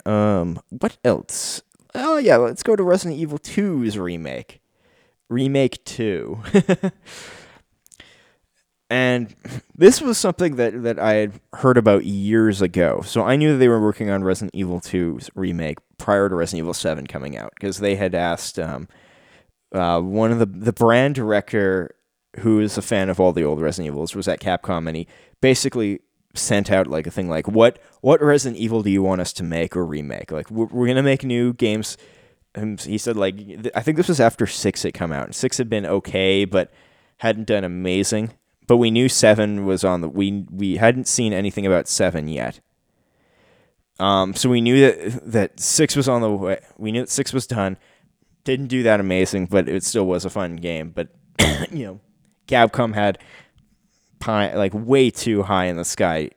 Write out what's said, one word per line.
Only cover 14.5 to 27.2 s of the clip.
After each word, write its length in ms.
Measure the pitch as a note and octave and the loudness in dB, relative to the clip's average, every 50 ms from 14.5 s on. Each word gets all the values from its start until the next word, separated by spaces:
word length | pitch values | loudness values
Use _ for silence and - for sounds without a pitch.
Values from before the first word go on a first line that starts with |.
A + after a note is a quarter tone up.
| - | -6
Evil 260 | F#2+ F#2+ F2+ F2+ F2+ | -6 -6 -4 -4 -6
two's 500 | - - - F#2 F2 E2+ C#2+ A#1+ - - - | -8 -4 -2 -2 -2 -2 -4 -6 -10 -14 -10
remake 440 | - F#2+ F#2 F2 E2+ D#2+ D#2 D2+ - _ _ _ | -8 -6 -4 -4 -4 -6 -6 -8 -10 _ _ _
prior 320 | - - - G2+ G2+ G2+ G2 | -12 -2 0 2 2 2 2
to 60 | F#2 | 0
Resident 300 | E2+ E2+ E2 - E2 D#2+ | 0 -2 -2 -4 -6 -6
Evil 100 | E2+ E2 | -6 -6
seven 320 | - - E2+ D#2 D2 C2+ | -4 -4 -4 -4 -4 -8
coming 320 | - - D2+ C2 D2 C2+ G#1+ | -12 -12 -10 -10 -10 -12 -12
out, 160 | G#1+ G#1+ _ - | -14 -16 _ -10
'cause 200 | - G2 F#2 F#2 | -8 -8 -8 -2
they 180 | G#2 G2+ G2 | -2 -2 0
had 180 | G2 G2+ F#2 F2+ | 0 0 -2 -2
asked, 440 | E2+ F2 F2 E2+ E2 - - - - | 0 -2 -2 -2 -4 -6 -10 -8 -8
um, 300 | E2+ D#2 C2+ C2 E2 - _ _ _ _ _ _ _ _ _ _ _ _ _ _ _ _ - | -6 -6 -6 -10 -12 -14 _ _ _ _ _ _ _ _ _ _ _ _ _ _ _ _ -4
uh, 240 | F#2+ F2+ E2+ E2+ E2+ | -2 0 0 0 0
one 320 | F2 F#2 G2 G#2+ A2 A2+ | 0 -2 0 0 2 2
of 80 | A#2 A#2 | 2 2
the, 40 | A#2 | 0
the 300 | G2 F#2+ F2+ G#2+ A#2 G2+ | 0 -2 -6 -4 -4 0
brand 400 | - A#2+ A2+ A#2 B2 C3 C#3+ D3 | 2 4 4 6 6 4 2 0
director, 800 | C3 A#2 G#2+ G#2 G2+ - - - G#2+ G2+ F#2+ F#2+ F#2 E2+ - - _ _ _ _ _ _ _ - - | -2 -2 0 0 0 0 -2 -2 0 0 2 0 0 -2 -6 -10 _ _ _ _ _ _ _ -14 -4
who 200 | - A2+ G#2+ G#2+ | 0 2 4 4
is 160 | G#2+ G#2 - | 2 0 -2
a 60 | G#2 G2 | -4 -4
fan 260 | - A#2 G2 F#2+ F#2+ | -2 0 0 0 0
of 100 | F#2 F2 | 2 4
all 140 | F#2 F2+ E2+ | 4 4 4
the 120 | F2 D#2+ | 2 0
old 180 | D2 D#2 D2+ D#2+ | 0 0 0 -2
Resident 320 | D2+ E2+ F#2 E2+ D2+ C#2+ | -2 -4 -4 -6 -8 -6
Evils, 200 | C#2+ D#2+ E2+ - | -6 -8 -8 -8
was 140 | G2 F#2+ G2 | -6 -4 -4
at 120 | E2+ - | -4 -4
Capcom, 460 | - G2 F2+ F2 - - F#2 E2 D#2+ | -2 -4 -4 -4 -4 -4 -6 -4 -4
and 100 | D#2+ D#2+ | -6 -8
he 100 | D#2+ E2+ - - - _ _ _ - | -8 -10 -12 -16 -20 _ _ _ 0
basically 600 | - C3 B2+ - - C3+ - B2 A2 G2+ G2+ - _ _ _ _ _ _ - | 2 2 2 4 0 -4 -2 -2 -2 -2 -4 -6 _ _ _ _ _ _ -10
sent 360 | - - - A#2 G#2 G2+ - | -8 -4 0 0 0 2 2
out, 160 | G#3 F#2+ F#2+ | 2 2 2
like, 200 | - C#2 D#2+ D#2 | 0 -2 -6 -6
a 40 | E2 | -6
thing 200 | - - | -6 -6